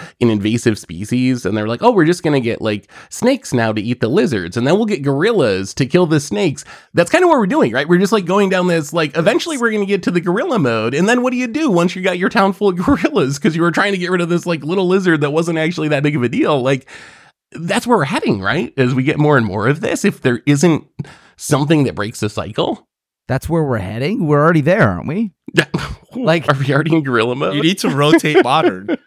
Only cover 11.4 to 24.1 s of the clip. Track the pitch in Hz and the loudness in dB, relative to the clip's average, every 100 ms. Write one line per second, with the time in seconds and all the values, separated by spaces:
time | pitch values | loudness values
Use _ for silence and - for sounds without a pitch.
11.4 | 247 285 311 175 175 180 185 180 180 214 | -4 -2 0 2 0 0 -2 0 0 2
12.4 | 196 196 202 180 190 277 311 277 135 143 | 0 2 0 0 0 0 0 0 0 0
13.4 | - 160 170 165 202 196 175 180 170 175 | -2 0 0 0 -2 -2 -2 -2 0 -2
14.4 | 175 165 143 190 180 190 185 156 147 151 | -2 -4 -4 -2 2 2 2 2 2 0
15.4 | 170 160 160 175 151 147 147 147 120 196 | -2 0 -2 -2 -2 0 0 0 0 0
16.4 | 302 147 127 135 - - - - _ _ | 0 2 0 -2 -4 -20 -20 -20 _ _
17.4 | _ - 170 196 233 226 139 247 - 104 | _ -10 -4 -2 0 0 0 -2 0 0
18.4 | 95 135 233 - 127 131 131 147 147 143 | 0 -2 -2 0 0 0 0 2 4 4
19.4 | 110 98 110 156 202 170 196 - 131 117 | 2 0 0 0 -2 -2 -2 0 -2 0
20.4 | - 143 175 151 - - - - _ - | 0 2 4 2 -4 -16 -16 -18 _ -14
21.4 | - 135 143 160 127 - 101 - 104 - | -4 -2 2 2 0 -2 -8 -4 -6 -4
22.4 | 92 110 - 233 _ _ _ _ - 110 | -8 -4 -4 -6 _ _ _ _ -6 -6
23.4 | - 165 147 117 92 110 147 | -2 -2 0 -2 -4 -6 -4